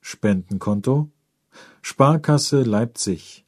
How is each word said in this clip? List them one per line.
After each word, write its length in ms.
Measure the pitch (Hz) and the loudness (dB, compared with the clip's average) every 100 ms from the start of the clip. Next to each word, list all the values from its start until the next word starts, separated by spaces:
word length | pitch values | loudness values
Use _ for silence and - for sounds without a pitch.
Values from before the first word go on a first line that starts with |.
Spendenkonto 1080 | - - 107 98 90 98 - 104 101 139 151 _ _ _ _ - - _ | -18 -4 -2 -2 -2 -6 -4 -4 0 0 -2 _ _ _ _ -20 -20 _
Sparkasse 800 | - - 135 156 151 147 - 143 | -16 2 4 4 2 0 2 0
Leipzig 840 | 123 104 117 - - 87 - - | 2 0 -2 -4 -6 -6 -8 -20